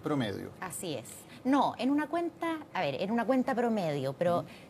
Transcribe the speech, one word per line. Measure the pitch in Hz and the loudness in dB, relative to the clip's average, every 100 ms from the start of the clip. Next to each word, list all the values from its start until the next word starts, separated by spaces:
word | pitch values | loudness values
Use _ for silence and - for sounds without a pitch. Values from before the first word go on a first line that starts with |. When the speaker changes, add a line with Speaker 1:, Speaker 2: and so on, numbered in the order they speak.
Speaker 1:
promedio. | 151 147 107 98 95 - | -2 0 0 -2 -8 -10
Speaker 2:
Así | 185 - 180 | -10 -8 -6
es. | 123 - - - - | -6 -8 -14 -16 -4
No, | 254 277 175 - | 2 4 2 2
en | 247 | 2
una | 294 302 | 2 2
cuenta, | 339 339 - 330 311 - | 0 -2 -2 -4 -4 -4
a | 185 | -2
ver, | 147 139 | 0 0
en | 196 | 0
una | 233 214 | 0 4
cuenta | 262 269 | 2 2
promedio, | 240 240 214 165 143 131 | 2 2 2 0 0 0
pero | 139 175 175 | 2 2 2
Speaker 1:
Ujú. | - - | -2 -12